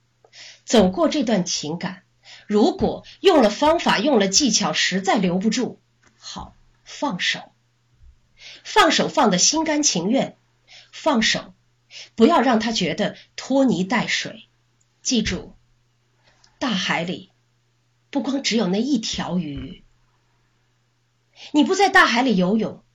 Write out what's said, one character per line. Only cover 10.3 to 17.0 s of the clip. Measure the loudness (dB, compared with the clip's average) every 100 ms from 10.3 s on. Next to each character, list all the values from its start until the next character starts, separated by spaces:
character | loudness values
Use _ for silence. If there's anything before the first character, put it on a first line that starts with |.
| -8 _ _ _ -20 -20
放 | -6 0 2
手， | 0 -2 -6 -20 _ _ _ -20 -10
不 | 4
要 | 4 6
让 | 2 0
他 | 0
觉 | -2 -2
得 | -2 -4 -6 -16
拖 | -14 -2 2
泥 | 2 2
带 | 0 -2 -2
水。 | -4 -6 -12 -20 _ _ _ _ _
记 | -4 -2
住， | -2 -6 -10 -20 _ _ _ _ _ _ _ _ _ _
大 | -4
海 | -4 -2 -4